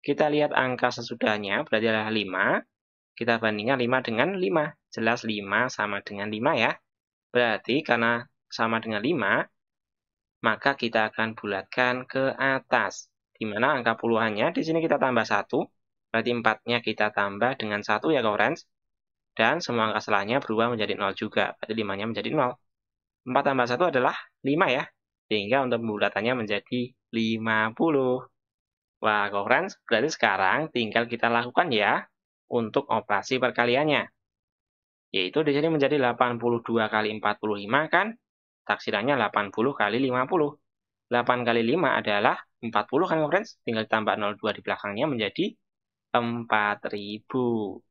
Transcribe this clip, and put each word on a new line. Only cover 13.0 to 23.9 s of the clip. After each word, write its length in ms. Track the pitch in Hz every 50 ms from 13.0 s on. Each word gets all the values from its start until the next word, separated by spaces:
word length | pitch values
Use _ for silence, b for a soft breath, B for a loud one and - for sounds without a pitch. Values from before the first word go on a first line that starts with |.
| - _ _ _ _ _ _
Di 160 | _ 113 107
mana 240 | 104 107 120 139 151
angka 240 | 127 113 117 113
puluhannya, 560 | - - 117 117 110 113 110 107 101 117 165 175
di 80 | 269
sini 240 | 160 160 160 165 160
kita 160 | 160 156 139
tambah 240 | - 131 123 113 107
satu. 400 | - 110 101 - _ - 143 - - _ _ _ _ _ _ _ _ -
Berarti 160 | 113 113 120
empatnya 480 | 120 120 113 117 110 - _ 117 120
kita 320 | 120 - 113 107 - 107 107
tambah 480 | - 104 101 101 101 101 113 123 127
dengan 240 | - 113 107 104 104
satu 320 | 104 - 107 107 - 156 160
ya, 80 | 131
co-friends. 480 | 113 110 104 - 107 120 180 - - _ _ _ _ _ _ _ _ _ _ _ _ _ _
Dan 320 | - 110 117 147 170 -
semua 240 | - 123 117 110 110
angka 160 | 101 107 -
setelahnya 320 | - 110 98 98 104 120
berubah 400 | 139 139 - 110 107 113 120 120
menjadi 160 | 107 104 101 98
nol 240 | 87 101 98 98
juga. 400 | - 110 107 - 110 98 - -
Berarti 160 | _ - - 110
limanya 320 | 113 107 101 101 98 104
menjadi 240 | 117 110 104 - - 139
nol. 160 | 156 131 - - _ _ _ _ _ _ _ _ _ _ _ _ _ _
Empat 240 | 127 127 135 139 143
tambah 160 | 135 131 120
satu 240 | 120 123 - 180
adalah 240 | 175